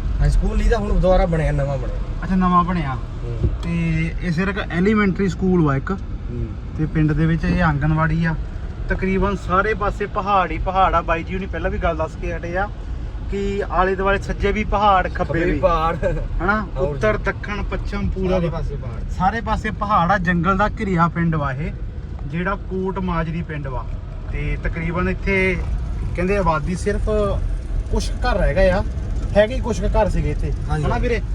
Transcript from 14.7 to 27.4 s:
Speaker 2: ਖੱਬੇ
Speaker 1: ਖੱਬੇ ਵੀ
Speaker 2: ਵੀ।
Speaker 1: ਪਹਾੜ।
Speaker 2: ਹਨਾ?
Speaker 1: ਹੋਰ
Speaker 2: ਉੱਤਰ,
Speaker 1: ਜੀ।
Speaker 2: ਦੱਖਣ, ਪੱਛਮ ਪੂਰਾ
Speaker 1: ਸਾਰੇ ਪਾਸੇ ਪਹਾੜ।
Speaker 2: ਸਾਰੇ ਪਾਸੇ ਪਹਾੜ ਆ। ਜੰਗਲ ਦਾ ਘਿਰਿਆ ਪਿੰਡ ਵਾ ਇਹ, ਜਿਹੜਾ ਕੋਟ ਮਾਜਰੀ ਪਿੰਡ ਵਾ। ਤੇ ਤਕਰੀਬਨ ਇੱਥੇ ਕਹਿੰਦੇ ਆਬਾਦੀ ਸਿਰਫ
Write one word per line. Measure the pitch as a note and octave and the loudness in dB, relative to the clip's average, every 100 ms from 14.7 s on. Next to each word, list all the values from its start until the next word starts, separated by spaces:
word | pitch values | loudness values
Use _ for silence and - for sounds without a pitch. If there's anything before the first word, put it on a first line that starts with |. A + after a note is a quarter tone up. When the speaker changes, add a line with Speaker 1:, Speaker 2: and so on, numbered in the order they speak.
| G3+ G#3 F#3 | 2 4 4
Speaker 2:
ਖੱਬੇ | F3+ - F3 | 2 -2 -2
Speaker 1:
ਖੱਬੇ | E3+ | 0
ਵੀ | F3+ | 0
Speaker 2:
ਵੀ। | D3 | 2
Speaker 1:
ਪਹਾੜ। | F3+ E3 E3 E3+ F#3 D3+ - - | 2 2 0 0 -2 -2 -2 -2
Speaker 2:
ਹਨਾ? | F3 G#3+ F3+ C3+ | 0 0 -2 -2
Speaker 1:
ਹੋਰ | D3 C#3+ | -2 0
Speaker 2:
ਉੱਤਰ, | G#3+ G#3 | 0 0
Speaker 1:
ਜੀ। | |
Speaker 2:
ਦੱਖਣ, | G3 F#3 G3+ G3+ | -2 -4 -6 -6
ਪੱਛਮ | F#3+ F#3 - G3+ G3 | -4 -4 -4 -2 -2
ਪੂਰਾ | F#3+ F#3 F#3 | 0 0 2
Speaker 1:
ਸਾਰੇ | E3 | 0
ਪਾਸੇ | D#3+ D3 C#3 | -2 -4 -4
ਪਹਾੜ। | - - - | -6 -6 -6
Speaker 2:
ਸਾਰੇ | - F#3 A3+ | 0 0 0
ਪਾਸੇ | A3 G#3 G#3+ | -2 -2 -2
ਪਹਾੜ | - G#3 G#3 E3+ | -4 2 2 4
ਆ। | G3+ | 2
ਜੰਗਲ | F3 F3 E3+ F#3+ | 2 2 2 2
ਦਾ | G#3 - | 2 0
ਘਿਰਿਆ | G3+ E3+ E3 | 0 2 2
ਪਿੰਡ | E3+ E3+ D#3 | 2 0 0
ਵਾ | C#3 | -2
ਇਹ, | C3 F3 - - - - - - | -4 -6 -6 -8 -8 -10 -8 -6
ਜਿਹੜਾ | E3 F#3 G3+ | -4 -2 -4
ਕੋਟ | - F#3+ F#3 F#3+ | -4 -4 -2 -2
ਮਾਜਰੀ | F#3 E3 E3 E3+ | -2 -2 -2 -4
ਪਿੰਡ | D#3+ D3+ C3+ | -4 -6 -6
ਵਾ। | B2 - - - - - | -6 -6 -8 -8 -8 -6
ਤੇ | C#3+ D3 D3 | -4 -2 -2
ਤਕਰੀਬਨ | - E3 E3 E3+ F#3 | -2 -2 -2 0 0
ਇੱਥੇ | F3+ G3 G3 F#3 E3+ - - - - - - | 0 0 2 2 0 -2 -2 -2 -4 -4 -2
ਕਹਿੰਦੇ | F3+ G3+ | 0 2
ਆਬਾਦੀ | E3 D#3 C#3+ F3+ | 2 0 0 -2
ਸਿਰਫ | G3+ G#3 G#3+ G#3+ G3+ - | -2 0 0 2 2 0